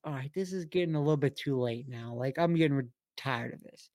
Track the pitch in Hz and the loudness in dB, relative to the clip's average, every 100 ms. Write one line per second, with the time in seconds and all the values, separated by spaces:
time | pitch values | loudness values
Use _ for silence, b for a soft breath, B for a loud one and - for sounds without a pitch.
0 | 156 139 135 185 185 185 160 180 175 151 | -8 -6 -6 -6 -6 -6 -2 0 2 2
1 | 143 151 139 143 - 131 123 117 131 120 | 2 4 2 0 -2 0 0 -2 -8 -10
2 | 117 120 131 156 170 170 160 139 123 _ | -8 -4 -2 2 4 6 4 4 -2 _
3 | _ - 139 120 120 - - - - | _ -8 -4 -2 -4 -10 -16 -20 -20